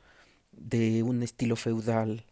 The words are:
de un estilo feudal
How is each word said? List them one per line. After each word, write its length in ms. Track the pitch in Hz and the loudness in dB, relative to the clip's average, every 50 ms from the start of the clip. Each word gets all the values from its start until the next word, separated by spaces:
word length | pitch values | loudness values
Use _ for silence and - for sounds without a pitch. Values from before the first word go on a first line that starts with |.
| _ - - - - _ _ _ _ _ | _ -20 -20 -20 -20 _ _ _ _ _
de 500 | - - - 117 120 113 113 110 113 113 | -20 -16 -8 -2 0 2 2 4 4 2
un 200 | 113 123 127 120 | 2 2 0 -2
estilo 340 | 120 - - - 120 117 117 | -2 -4 -4 -2 0 0 0
feudal 680 | - - 117 113 113 107 117 113 113 110 110 107 113 - _ | 0 0 -2 -2 -2 0 0 0 0 0 0 -4 -6 -10 _